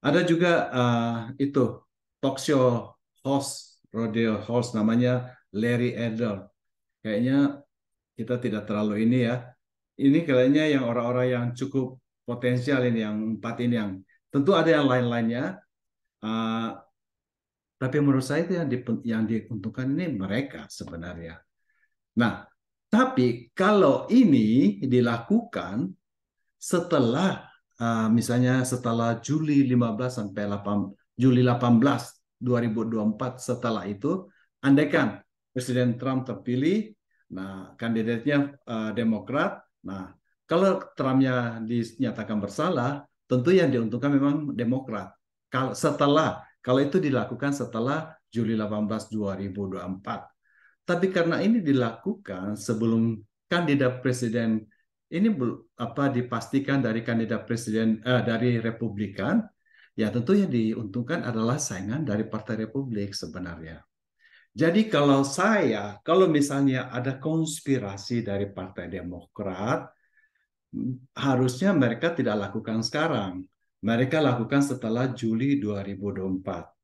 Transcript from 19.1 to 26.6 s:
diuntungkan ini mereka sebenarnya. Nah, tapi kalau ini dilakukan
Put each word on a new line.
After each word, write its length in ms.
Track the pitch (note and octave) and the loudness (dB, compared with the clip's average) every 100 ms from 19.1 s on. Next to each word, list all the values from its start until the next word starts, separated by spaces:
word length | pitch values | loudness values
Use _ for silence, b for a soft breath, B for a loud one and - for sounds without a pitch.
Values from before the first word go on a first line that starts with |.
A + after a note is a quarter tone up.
| A2 | -2
diuntungkan 640 | A2 A2 - A2 G#2+ G#2+ B2+ D3 | 0 -2 -4 -8 -8 -6 -4 -2
ini 160 | F3+ | -2
mereka 560 | A#2 F#2+ G#2+ C#3 - - | -4 -2 -4 -4 -10 -16
sebenarnya. 720 | - - E2 F2 E2+ E2 E2 _ _ _ _ _ _ _ - | -14 -12 -12 -12 -12 -14 -16 _ _ _ _ _ _ _ 0
Nah, 240 | A#2 F#2+ - _ _ _ _ | 0 -2 -14 _ _ _ _
tapi 560 | G#3+ C4 - B2 B2 - - | 2 2 2 2 0 -10 0
kalau 480 | F#3+ G#3 D#3+ B2+ - | 4 6 6 4 4
ini 680 | A#3+ A3 C3+ G#2+ A#2+ F#3+ G3+ | 6 8 6 6 4 4 2
dilakukan 1040 | C#3+ B2 A#2 A#2 - A3 A#3 - F2 G#2 F#3 - _ _ _ _ _ _ | 2 2 4 0 0 0 0 -8 -6 -4 -6 -8 _ _ _ _ _ _